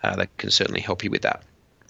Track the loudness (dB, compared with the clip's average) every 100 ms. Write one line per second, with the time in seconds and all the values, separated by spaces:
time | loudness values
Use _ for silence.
0 | -2 0 -2 -4 0 2 2 0 -2 -2
1 | -2 0 0 -2 -8 _ _ _